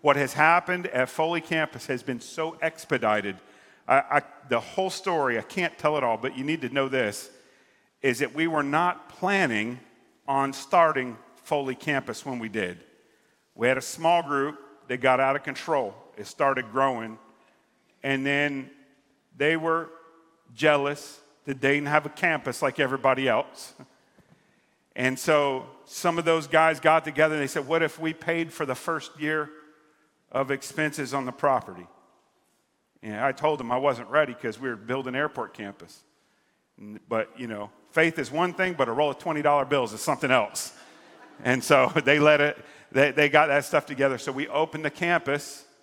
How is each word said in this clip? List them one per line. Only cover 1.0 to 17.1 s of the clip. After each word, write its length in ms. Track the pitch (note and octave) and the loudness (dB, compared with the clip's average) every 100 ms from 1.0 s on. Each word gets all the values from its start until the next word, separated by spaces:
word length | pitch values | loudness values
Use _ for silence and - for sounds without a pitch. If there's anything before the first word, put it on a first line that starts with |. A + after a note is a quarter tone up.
| D#3+ | -2
Foley 320 | - D#3+ E3+ | 0 -2 -2
Campus 440 | D#3+ D#3+ D#3 C3 - | -2 -2 -2 -6 -6
has 160 | C3 | -6
been 180 | - B2 | -4 -8
so 380 | - - D#3+ E3 | -8 -8 -8 -4
expedited. 800 | E3 - - C3 A2+ G#2+ G2+ F#2 - - _ _ - | -6 -6 -4 -2 2 0 -2 -10 -16 -20 _ _ 2
I, 100 | C3 | 2
I, 240 | - D3 - - C3 | 4 -2 -2 -20 -2
the 100 | A#2 | -2
whole 300 | - - F#3+ | -2 -4 -2
story, 480 | - G3 E3 C3+ A#2 | -2 -2 0 0 -2
I 60 | |
can't 340 | G#2 F#3+ E3+ - | -4 -4 -4 -2
tell 180 | D3+ D3+ | 0 0
it 80 | |
all, 140 | B2+ A2 | 0 -2
but 180 | B2+ B2+ | -4 -6
you 80 | |
need 180 | C#3 D#3+ | -4 -4
to 80 | B2+ | -2
know 200 | C#3 C3+ | -2 0
this, 400 | C3 A2 G2+ - - _ _ _ _ _ _ | 0 -2 -4 -14 -20 _ _ _ _ _ _
is 160 | C#3 A#2+ | 0 0
that 160 | C3+ | -2
we 140 | C3+ E3 | -2 -2
were 160 | D#3 | 0
not 460 | C#3+ D3+ F3 E3+ - | 0 2 0 -2 -14
planning 720 | - F#3 G3 D#3+ G#2+ A2 B2 - _ _ _ - | -6 -2 0 2 0 -4 -8 -16 _ _ _ -4
on 260 | C#3 C#3 | -2 -2
starting 640 | C3+ - F#3 D#3+ D3+ B2+ A2+ - _ | -4 0 4 4 2 -4 -10 -20 _
Foley 320 | - D3 C3+ C3 | -4 -4 -2 -6
Campus 500 | - C#3+ B2+ A2+ C3+ | -2 -2 -2 -10 -8
when 140 | B2 | -8
we 100 | A2+ | -6
did. 300 | G#2+ F#2 E2+ - _ _ _ _ _ _ | -4 -4 -6 -20 _ _ _ _ _ _
We 140 | - A#2+ | -2 0
had 100 | C3 | 0
a 40 | |
small 420 | - - D#3+ F3 | -4 -2 2 2
group 360 | D3+ C#3+ C#3 D3+ - - _ | 2 -2 -2 -6 -20 -20 _
that 100 | B2 | 0
got 180 | C3 B2+ | 4 4
out 160 | C3+ C#3 | 2 0
of 80 | |
control. 500 | D3+ C3+ - D3 A2 G2 - - | -4 -10 -2 -2 -2 -8 -20 -16
It 80 | G2+ | -16
started 460 | - C#3 C3 A#2 | 0 0 0 -2
growing. 480 | B2 C3+ A#2+ A2+ | 0 0 0 -8